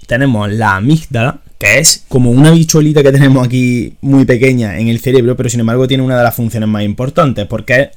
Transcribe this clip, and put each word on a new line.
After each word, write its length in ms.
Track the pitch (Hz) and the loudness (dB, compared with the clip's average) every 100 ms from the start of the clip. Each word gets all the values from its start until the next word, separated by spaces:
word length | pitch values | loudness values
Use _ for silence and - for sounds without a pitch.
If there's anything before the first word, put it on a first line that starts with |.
| - | -6
tenemos 440 | 120 139 110 104 | -2 0 -2 -4
la 240 | 104 110 95 | -2 -2 0
amígdala, 640 | 117 160 - 117 120 - - - | 0 0 -2 -4 -4 -6 -16 -6
que 180 | 104 120 | 0 0
es 280 | 156 - - | 0 -4 -4
como 240 | 135 123 | 0 2
una 200 | 123 151 | 4 6
bichuelita 520 | 165 160 160 151 151 | 4 2 2 2 2
que 80 | 135 | 2
tenemos 340 | 135 139 131 123 | 4 4 2 0
aquí 480 | 127 123 123 85 - | 0 -2 -2 -6 -8
muy 240 | 139 139 123 | 0 2 2
pequeña 540 | 120 131 127 107 87 | 2 0 0 -2 -4
en 80 | 113 | -4
el 120 | 113 | -2
cerebro, 380 | 131 135 120 123 | 0 0 0 -2
pero 120 | 120 | -4
sin 100 | 117 | -2
embargo 280 | 113 120 131 | -2 0 0
tiene 160 | 131 | 0
una 140 | 131 127 | 0 0
de 60 | |
las 120 | 120 117 | 0 -2
funciones 320 | 113 110 107 | -6 -4 -4
más 160 | 107 | -2
importantes, 600 | 104 101 127 - 147 117 101 | -4 -6 -6 -2 -2 -2 -6
porque 300 | 113 - 123 | -8 -2 -2
es 140 | 139 | -2